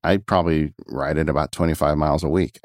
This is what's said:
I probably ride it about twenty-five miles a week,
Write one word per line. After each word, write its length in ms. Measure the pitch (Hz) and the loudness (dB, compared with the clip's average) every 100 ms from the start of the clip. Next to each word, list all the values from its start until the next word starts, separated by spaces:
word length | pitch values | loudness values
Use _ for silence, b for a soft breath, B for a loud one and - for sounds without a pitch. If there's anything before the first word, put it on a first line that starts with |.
I 140 | 85 98 | 0 0
probably 560 | - 95 85 78 78 - - | 2 0 2 2 0 -6 -12
ride 300 | 65 69 76 | -6 -2 0
it 120 | 78 | 0
about 220 | 71 71 | 0 -2
twenty-five 460 | - 82 78 76 76 | -2 -2 0 0 2
miles 260 | 76 73 | 2 0
a 60 | 80 | 0
week, 300 | 87 87 - | 0 -2 -6